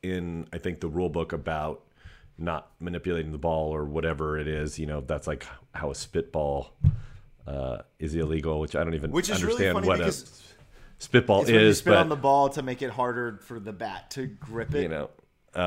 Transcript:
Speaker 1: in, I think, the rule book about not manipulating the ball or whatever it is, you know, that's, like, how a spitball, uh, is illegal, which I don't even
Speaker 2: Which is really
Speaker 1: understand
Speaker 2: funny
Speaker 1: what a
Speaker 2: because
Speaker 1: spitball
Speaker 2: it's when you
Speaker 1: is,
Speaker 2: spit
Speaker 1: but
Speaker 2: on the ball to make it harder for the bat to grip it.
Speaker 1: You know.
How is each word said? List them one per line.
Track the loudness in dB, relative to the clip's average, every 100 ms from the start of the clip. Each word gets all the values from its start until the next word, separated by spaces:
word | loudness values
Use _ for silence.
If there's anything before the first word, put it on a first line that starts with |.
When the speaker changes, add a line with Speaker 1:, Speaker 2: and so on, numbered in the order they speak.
Speaker 1:
in, | -6 -4 -4 -6 -8
I | -8
think, | -6 -6
the | -4
rule | -2 -2
book | -2 -4
about | -4 -4 -4 -4 -8 _ _ -20 -20 -20 -8
not | -6 -6 -8 -12
manipulating | -8 -6 -2 -2 -4
the | -4
ball | -2 0 -2
or | -4
whatever | -4 -2 -2 -2 -2 -2
it | -2
is, | -4 -4 -6
you | -6
know, | -6
that's, | -4 -6 -6
like, | -8 -10 -18 -16
how | -8 -8
a |
spitball, | -8 -6 -4 -2 -2 -2 -2 -6 2 4 4 -2 -16 -20 -16 -10
uh, | -6 -6 -8 -12 -8
is | -4
illegal, | -2 0 0 0 -2
which | -2
I | -2
don't | -2
even | -2 -2
Speaker 2:
Which | -2 -2
is | 0
really | 0 2 2
Speaker 1:
understand | 2
Speaker 2:
funny | 2
Speaker 1:
what | 2
a |
Speaker 2:
because | 0 -2 -8 -20 -20 -20 -20 -20 -20 -18
Speaker 1:
spitball | 2 4 6 6
Speaker 2:
it's | 8
when | 8
you | 8
Speaker 1:
is, | 8
Speaker 2:
spit | 6
Speaker 1:
but | 6
Speaker 2:
on | 6
the | 2
ball | 4 6 4
to | 0
make | -6 -6
it | -4
harder | -2 -2 -2 -4 -8
for | -14 -12
the | -12
bat | -10 -10 -10 -10
to | -8 -8
grip | -10 -10 -6 -2
it. | -2
Speaker 1:
You | 0
know. | -2 -6 -12 _ _ _ 0